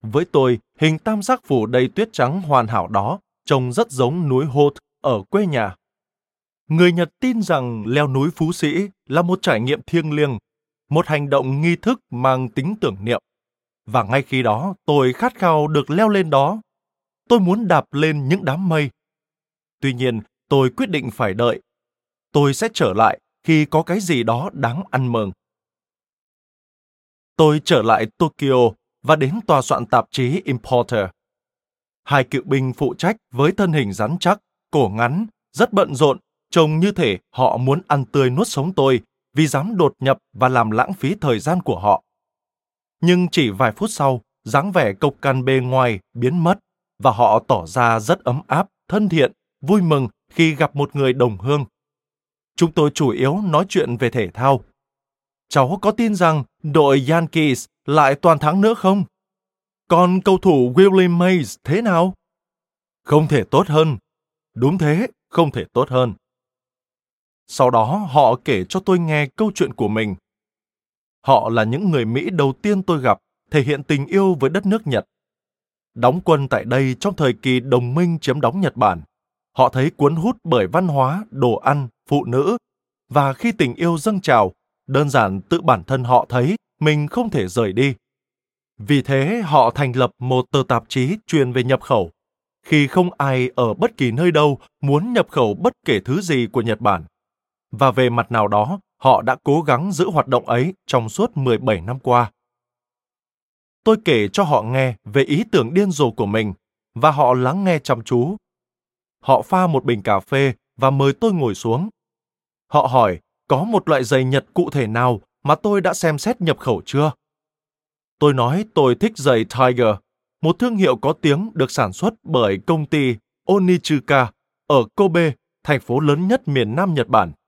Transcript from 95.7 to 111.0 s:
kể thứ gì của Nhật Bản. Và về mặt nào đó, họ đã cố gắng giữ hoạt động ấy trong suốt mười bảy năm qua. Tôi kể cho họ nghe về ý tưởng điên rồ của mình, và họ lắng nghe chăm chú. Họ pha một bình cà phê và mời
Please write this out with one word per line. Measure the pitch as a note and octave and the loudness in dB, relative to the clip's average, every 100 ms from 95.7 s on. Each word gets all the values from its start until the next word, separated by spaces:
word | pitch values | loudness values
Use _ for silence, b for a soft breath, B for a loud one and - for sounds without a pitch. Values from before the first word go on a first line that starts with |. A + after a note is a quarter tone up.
| - - | -4 -2
kể | A2 | -2
thứ | F#2 D3 | -2 -4
gì | F#3+ C#3+ A#2 | -2 -2 -2
của | - | -4
Nhật | A2+ G#2+ | -4 -2
Bản. | A#2 F#2 D#2+ _ _ _ _ _ _ | -2 -2 -6 _ _ _ _ _ _
Và | A2 C3+ | -2 0
về | B2 B2+ | 2 0
mặt | A#2 A2+ | 0 -2
nào | A#2 G#2 | 0 0
đó, | G#2 G#2+ G3 _ _ | 0 -2 -6 _ _
họ | C3+ A#2+ | 0 2
đã | A2 C3 | 0 -4
cố | - D3 | 0 -2
gắng | D3+ B2 - | 0 -2 -2
giữ | D#3+ F3 | -2 -2
hoạt | D#3+ C3+ | 0 0
động | B2 - | -2 0
ấy | A#2+ D3 F#3+ _ | -2 -2 -6 _
trong | B2+ A2 | -2 -2
suốt | - A3 - | -4 -4 -2
mười | C3 A2+ | -2 0
bảy | B2+ G#2 | 0 -2
năm | F2 C3 | -4 -8
qua. | C3 A#2+ A#2 _ _ _ _ _ _ _ _ _ _ _ _ _ _ _ | -2 0 0 _ _ _ _ _ _ _ _ _ _ _ _ _ _ _
Tôi | A3 A3 | 0 0
kể | F#3 B2+ G#2 | 2 0 0
cho | - | 0
họ | F#3 C3+ | 0 0
nghe | G#2+ C3 C3 A2+ | 0 -2 -2 -4
về | - G#2 | -4 0
ý | C#3 D3 A3+ | 0 0 0
tưởng | F3 A#2 | 0 2
điên | E3+ G3+ | 0 0
rồ | D3+ C#3 | 0 -2
của | G#2+ G#2 | 0 -2
mình, | G#2+ G#2+ F#2 _ _ _ | -2 -4 -8 _ _ _
và | - D3 | 0 0
họ | C#3+ C3 | 4 2
lắng | B2+ B2+ E3 | 2 0 -2
nghe | G3 E3 | 0 -2
chăm | - B2 | 0 -4
chú. | A2+ B2 C3 G#3 _ _ _ _ _ _ _ _ | 0 -2 -2 -6 _ _ _ _ _ _ _ _
Họ | - C3+ | 2 2
pha | - F#3 F#3 | 2 0 2
một | D3 | 0
bình | C#3+ A#2 | -2 -4
cà | G2+ G2+ | 0 -2
phê | - C#3 C#3 A#2+ _ _ | 0 0 0 -2 _ _
và | C3+ | 0
mời | C#3 | 2